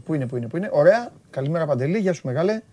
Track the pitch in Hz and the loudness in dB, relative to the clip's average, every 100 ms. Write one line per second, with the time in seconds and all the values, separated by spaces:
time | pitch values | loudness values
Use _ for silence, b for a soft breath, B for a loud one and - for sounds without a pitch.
0 | - 156 123 123 117 160 202 147 160 226 | -6 -4 -4 -6 -6 -6 -2 4 6 6
1 | 240 - - - 139 170 151 127 139 214 | 0 -14 -10 -4 -2 -2 0 0 0 0
2 | 185 170 135 131 190 220 - | 0 -2 -4 -2 0 -2 -8